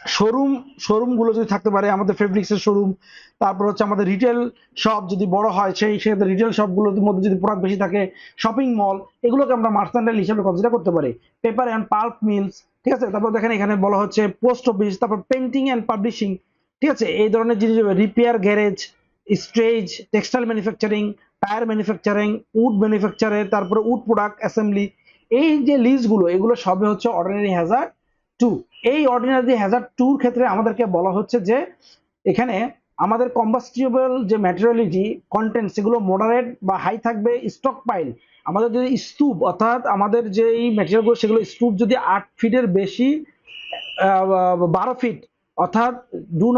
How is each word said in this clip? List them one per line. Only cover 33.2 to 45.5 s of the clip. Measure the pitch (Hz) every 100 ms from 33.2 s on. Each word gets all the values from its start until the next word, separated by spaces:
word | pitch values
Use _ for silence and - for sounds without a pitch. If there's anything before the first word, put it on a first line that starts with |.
| 247 233
কম্বাস্টিবল | 214 226 - 240 262 254 262 254 196
যে | 220
ম্যাটেরিয়ালিটি | 185 175 226 233 196 185 214 - -
কনটেন্ট, | 208 220 233 196
সেগুলো | - 202 233 185
মডারেট | 190 220 240 247 - 190
বা | 185
হাই | 175 220 233
থাকবে। | 214 233 240 220
স্টক | - 262 254 233
পাইল, | 196 135 117 _ _ 151
আমাদের | 190 233 240
যদি | 254 233 -
স্তূপ, | - 294 180 180
অর্থাৎ | 180 226 247 247 202
আমাদের | 208 233 220 196
যে | 226 233
এই | 240 214
ম্যাটেরিয়ালগুলো, | 165 226 220 233
সেগুলো | 214 220 -
স্তূপ | - 240 190
যদি | 220 254 175
আট | 196 - -
ফিটের | 226 254 226 185
বেশি, | 190 - 262 302 - _ - - - - - - 190
আহ, | 190 190 185 180 180 175 185
বারো | 233 254
ফিট, | 240 170 - _ _